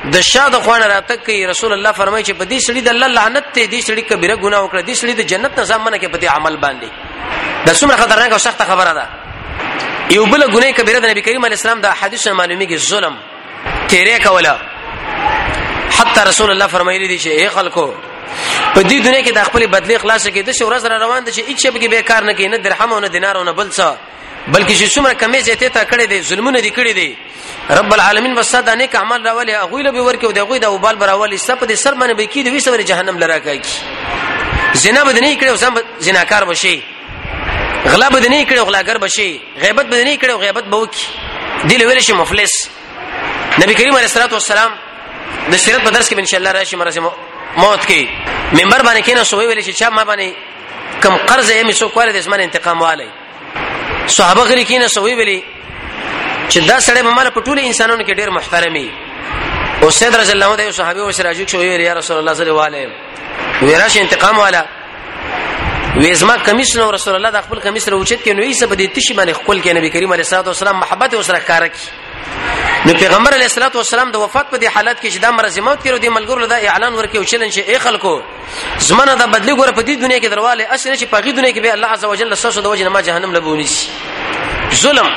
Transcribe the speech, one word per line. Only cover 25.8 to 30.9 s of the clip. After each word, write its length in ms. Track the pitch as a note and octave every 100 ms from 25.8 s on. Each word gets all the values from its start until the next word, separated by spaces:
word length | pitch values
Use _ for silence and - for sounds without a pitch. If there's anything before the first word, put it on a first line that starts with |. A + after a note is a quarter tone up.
کړې 220 | G3+ A#3+ A3
دي، 120 | G3
ظلمونه 380 | D#3+ F#3 B3 B3+
دې 100 | G#3 A3+
کړي 160 | A#3+
دي، 240 | F#3+ D#3 A#2 - - - - -
رب 240 | D3 G#3
العالمین 420 | G#3+ F#3+ G#3+ B3+ A#3+
به 60 |
ستا 200 | A3 B3
دا 140 | A#3 A3+
نیک 200 | B3+ A#3
اعمال 320 | G#3 A#3+ A3+
راولي، 260 | A3+ A#3 G#3+
هغوی 280 | F3+ C4
له 80 | C#4
به 100 | B3 B3
ورکړي 180 | A#3+ A#3
او 60 |
د 60 | G3+
هغوی 220 | G3+ B3+
دا 100 | G#3+
وبال 240 | G3 G#3